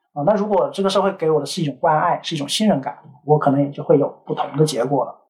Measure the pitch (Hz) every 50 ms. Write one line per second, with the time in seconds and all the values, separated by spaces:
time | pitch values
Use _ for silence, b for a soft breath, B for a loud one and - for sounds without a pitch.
0 | _ _ _ 147 143 190 220 196 202 208 202 180 - - - 196 190 190 190 202
1 | 190 196 185 - 160 156 156 147 139 - - 190 160 143 131 - - 165 156 156
2 | 175 175 156 - - - 170 143 143 - - - 214 208 165 135 - - - -
3 | - - - - _ 139 151 147 - 139 135 143 143 139 143 151 143 - 160 139
4 | - - - - _ - 151 - - - - 139 156 147 131 113 123 131 139 131
5 | 117 - - - _